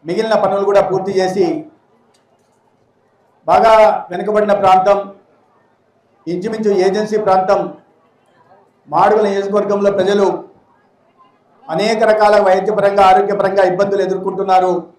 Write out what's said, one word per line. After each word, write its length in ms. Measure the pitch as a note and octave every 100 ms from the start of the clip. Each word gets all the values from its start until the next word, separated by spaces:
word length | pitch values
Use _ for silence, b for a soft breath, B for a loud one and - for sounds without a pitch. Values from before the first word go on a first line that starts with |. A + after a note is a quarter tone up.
| D#3
మిగిలిన 260 | F#3 A3 G#3+
పనులు 220 | G3 G3+ G3+
కూడా 120 | G3 F#3
పూర్తి 220 | F#3 F#3+ F#3
చేసి, 260 | F#3 G3 E3+ D3+ - _ _ _ _ _ _ _ _ _ _ _ _ _ _ _ _ _ -
బాగా 220 | F#3 A3 A3 G#3+ - -
వెనుకబడిన 440 | F3+ G3 G#3 G#3 G3+
ప్రాంతం, 360 | F#3+ F#3 G3+ G3+ G3 - _ _ _ _ _ _ _ _ _ _ -
ఇంచుమించు 360 | F3+ G3+ A3 G#3+ F#3+ F#3+
ఏజెన్సీ 320 | G3+ G#3+ G#3+ G3+
ప్రాంతం, 360 | F#3+ F#3+ G3 E3 - _ _ _ _ _ _ _ _ _ _ _
మాడుగుల 380 | D3+ G3+ G#3+ G#3
నియోజకవర్గంలో 600 | G3 G3 G3+ G3+ G3+ G3 G3
ప్రజలు 300 | F#3 G#3 F#3+ E3 - _ _ _ _ _ _ _ _ _ _ _ -
అనేక 260 | D#3+ G#3 A3 A3
రకాల 240 | G#3+ G#3 G#3 F#3+
వైద్యపరంగా, 560 | F#3+ G3 G#3 G3+ G3+ F#3+
ఆరోగ్యపరంగా 520 | F#3+ G3+ G3 F#3+ G3 F#3
ఇబ్బందులు 320 | F3+ G3 G3 F3+
ఎదుర్కొంటున్నారు. 680 | F#3 F#3 F#3 F#3 F#3 F#3 E3+ -